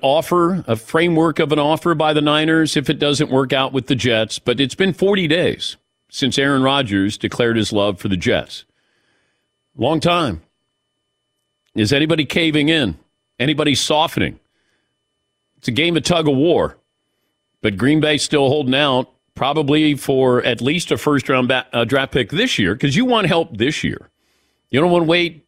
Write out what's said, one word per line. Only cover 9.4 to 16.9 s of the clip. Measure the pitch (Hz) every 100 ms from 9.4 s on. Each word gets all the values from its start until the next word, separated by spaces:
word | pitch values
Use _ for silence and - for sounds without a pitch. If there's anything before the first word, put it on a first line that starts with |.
| _ _ _ 139
Long | 120 160
time. | 170 175 143 82 - _ _ _ _ _ _ _ _ _ _ _ _
Is | 110 107
anybody | 139 156 160 143
caving | 185 165 151 147
in? | 160 113 80 _ _ _ -
Anybody | 131 147 151
softening? | 131 - 151 165 - 78 - _ _ _ _ _ _ _ _ _ _ _ _
It's | -
a |
game | 117 170 165
of |
tug | - 175 151
of | 135
war. | 165 123 76 - _